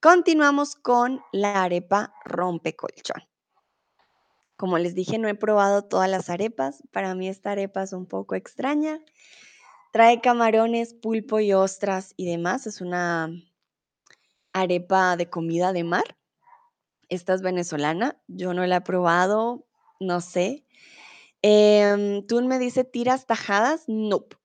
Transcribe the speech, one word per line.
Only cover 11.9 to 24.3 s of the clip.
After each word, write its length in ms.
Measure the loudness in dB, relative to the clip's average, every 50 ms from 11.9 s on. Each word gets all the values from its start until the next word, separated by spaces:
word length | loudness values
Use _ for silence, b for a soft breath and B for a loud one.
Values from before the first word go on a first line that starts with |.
| -4 -4 -6 -10 _
y 80 | _ -6
demás. 440 | -6 -4 -4 -2 -4 -4 -4 -6 -10
Es 120 | -12 -10
una 500 | -10 -8 -4 -4 -4 -2 -2 -4 -4 -6 -10 -14 -18 _ _ _ _ _ _ _ _ _ _ _ _ _ b b b b b _ _ _ _
arepa 640 | -4 -2 0 -2 -2 -2 0 2 2 2 2 0
de 120 | 0 -4 -6
comida 440 | -6 -6 -6 -4 -2 0 0 0 0
de 100 | -2 -4
mar. 340 | -2 -2 -2 -4 -4 -8 _ _ _ _ _ b b b b b b b _ _ _ _ _ _ _
Esta 260 | -10 -8 -2 -2 -2
es 80 | -2 -2
venezolana. 800 | -2 -2 -2 -4 -4 -4 -4 -2 -2 -2 -2 -2 -4 -4 _ _ _
Yo 260 | -12 -8 -6 -6 -4
no 100 | -2 0
la 120 | 0 0
he 40 | 0 -2
probado, 840 | -2 -2 0 2 2 4 4 2 2 2 0 0 -2 -4 -8 -12 _ _ _ _ _ _ _
no 220 | -6 -4 -4 -4
sé. 440 | -4 -4 -4 -2 -2 -2 -4 -8 _ B B B B B B B B B B B B B B _ 4
Em, 840 | 6 6 8 8 8 6 6 6 4 2 2 0 -2 -2 -4 -4 -2
Tun 180 | 0 0 0
me 140 | 0 0 -2
dice, 240 | -2 -2 0 -2 -2
¿tiras 420 | -2 _ -4 0 0 0 -2 0
tajadas? 580 | _ -4 -4 -2 0 0 2 2 2 0 -2 _ -6
Nope. 480 | -4 -4 -2 0 -2 -2 -4 _